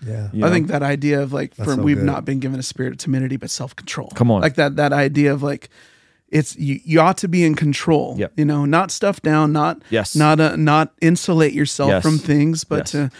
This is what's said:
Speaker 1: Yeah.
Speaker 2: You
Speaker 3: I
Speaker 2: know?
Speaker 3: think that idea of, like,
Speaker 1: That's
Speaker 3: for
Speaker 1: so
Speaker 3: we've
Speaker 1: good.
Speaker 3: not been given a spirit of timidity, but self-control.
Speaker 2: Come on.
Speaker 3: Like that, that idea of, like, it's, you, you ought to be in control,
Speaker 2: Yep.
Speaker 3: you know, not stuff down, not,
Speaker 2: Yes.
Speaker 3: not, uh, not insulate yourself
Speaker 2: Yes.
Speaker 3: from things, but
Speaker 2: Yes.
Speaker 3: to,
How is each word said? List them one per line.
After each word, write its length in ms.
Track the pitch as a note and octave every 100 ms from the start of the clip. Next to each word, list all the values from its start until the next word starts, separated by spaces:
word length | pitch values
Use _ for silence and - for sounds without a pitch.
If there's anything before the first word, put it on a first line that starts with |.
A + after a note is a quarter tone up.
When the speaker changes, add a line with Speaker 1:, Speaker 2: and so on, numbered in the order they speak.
| A#2+
Speaker 1:
Yeah. 220 | A2 G#2
Speaker 2:
You 120 | G2
Speaker 3:
I 40 | D3+
Speaker 2:
know? 40 |
Speaker 3:
think 140 | F3+ D#3
that 160 | D3
idea 360 | C#3 C#3+ C#3+ C#3+
of, 120 | C#3
like, 240 | C#3 C#3+ -
Speaker 1:
That's 120 | A2+
Speaker 3:
for 40 | C3
Speaker 1:
so 60 |
Speaker 3:
we've 140 | G2 C#3+
Speaker 1:
good. 100 | -
Speaker 3:
not 180 | -
been 140 | C#3+ C3+
given 220 | C3 C3+
a 20 |
spirit 300 | B2 - B2+
of 60 | -
timidity, 380 | - C3 C3 C3+
but 140 | -
self-control. 600 | - B2+ - - - -
Speaker 2:
Come 160 | - A#2+
on. 120 | G#2
Speaker 3:
Like 120 | D#3
that, 220 | C#3+ C#3+ C#3
that 160 | D3
idea 400 | C#3 C#3 C#3+ C#3+
of, 100 | C#3
like, 280 | C#3+ C#3+ - _ - _ _ _ _
it's, 280 | D#3 D3 -
you, 220 | C#3 C#3
you 160 | D#3 D#3+
ought 180 | D#3+ F#3
to 80 | F#3
be 160 | F3
in 120 | E3 D3+
control, 580 | D3+ C#3 - D#3 - A2+
Speaker 2:
Yep. 180 | G2+ -
Speaker 3:
you 80 |
know, 200 | D3+ D3
not 280 | C#3+ D#3+ F#3+
stuff 280 | - G3+ G3
down, 300 | D#3+ D#3 D3+
not, 300 | D3+ D3+ E3+ -
Speaker 2:
Yes. 240 | A2 G2+
Speaker 3:
not, 240 | D3+ D3+ D#3
uh, 160 | D#3
not 380 | D#3 D3+ D3+ D#3+ -
insulate 520 | E3 E3+ - E3 D3+
yourself 360 | - C#3+ - C#3
Speaker 2:
Yes. 120 | F#2+
Speaker 3:
from 140 | D#3 D#3
things, 440 | D#3 D3 D3+ D#3+
but 140 | - D3+
Speaker 2:
Yes. 140 | D3
Speaker 3:
to, 180 | - C3+ -